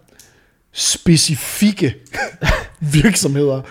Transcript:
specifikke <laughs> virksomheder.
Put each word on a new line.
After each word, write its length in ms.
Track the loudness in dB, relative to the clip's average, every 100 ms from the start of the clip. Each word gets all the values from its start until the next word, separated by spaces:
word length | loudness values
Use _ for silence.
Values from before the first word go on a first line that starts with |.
| _ _ -20 _ _ _ _
specifikke 1200 | -6 -4 -2 2 2 2 -4 -6 0 0 2 -2 -4 -12 -10 -8 -6
<laughs> 600 | -2 -2 -4 -8 0 4
virksomheder. 580 | 4 2 0 0 0 -2 -8